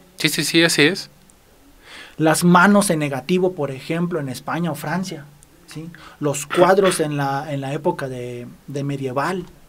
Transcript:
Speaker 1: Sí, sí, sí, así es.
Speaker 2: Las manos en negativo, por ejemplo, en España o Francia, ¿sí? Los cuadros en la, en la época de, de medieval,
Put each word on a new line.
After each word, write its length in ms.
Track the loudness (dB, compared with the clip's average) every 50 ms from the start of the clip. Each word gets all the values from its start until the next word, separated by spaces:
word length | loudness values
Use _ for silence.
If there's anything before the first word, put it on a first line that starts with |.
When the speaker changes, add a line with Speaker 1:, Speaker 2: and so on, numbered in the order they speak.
| -16 _ _
Speaker 1:
Sí, 120 | -4 -2 -2
sí, 140 | 0 -2 -2
sí, 200 | 2 4 4 4
así 180 | 4 6 4 4
es. 260 | 4 4 0 -8 -12 _ _ _ -20 _ _ _ _ _ _ _ -20 _ _ _ -20 -20 -20 -20 -14 -4
Speaker 2:
Las 260 | 0 2 2 4 4 4
manos 460 | 6 6 8 8 8 6 4 4 2
en 100 | 0 -2
negativo, 540 | -2 -4 -4 -6 -2 0 0 2 2 0 0
por 180 | -2 -4 -6
ejemplo, 480 | -6 -8 -6 -6 -4 -2 -2 -2 -4 -6
en 80 | -6 -6
España 420 | -8 -8 -8 -6 -4 -4 -4 -4
o 40 | -4
Francia, 500 | -6 -6 -6 -4 -4 -4 -6 -10 -12 -14 -18 -20 _ -20 _ _ _ _
¿sí? 220 | -18 -16 -16 -16 -16 -18 -20 -20 -20 -10 _
Los 260 | -4 -4 -2 -4 -6
cuadros 540 | -2 2 4 4 6 6 4 4 2 2 0
en 160 | -2 -2 -2
la, 360 | -2 -2 -2 -4 -4 -6 -6 -6
en 80 | -6
la 120 | -6 -6 -6
época 360 | -4 -2 -4 -4 -4 -6 -8
de, 380 | -8 -10 -10 -10 -12 -12 -14 -16 -18 -18 _
de 160 | -10 -8 -6 -6
medieval, 600 | -6 -6 -6 -6 -4 -4 -4 -4 -2 -4 -6 -10 -12 -18 -20 -20